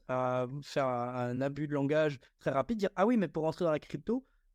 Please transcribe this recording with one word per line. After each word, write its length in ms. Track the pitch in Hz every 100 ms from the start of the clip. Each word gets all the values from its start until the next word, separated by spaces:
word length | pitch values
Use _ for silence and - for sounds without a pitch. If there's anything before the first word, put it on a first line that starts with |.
| -
à 400 | 127 127 127 123 143
faire 240 | 139 151 131
un, 460 | 123 123 127 123
un 100 | 127
abus 260 | 139 143 147
de 60 |
langage 440 | 147 139 151 156 139 - _
très 100 | 156
rapide, 280 | 135 - 226
dire : « 140 | 190 -
Ah 100 | 208
oui, 120 | 247
mais 100 | 160
pour 160 | 160
rentrer 220 | 156 - 170
dans 60 |
la 80 | 151
crypto, 460 | - 151 180 254 - _ _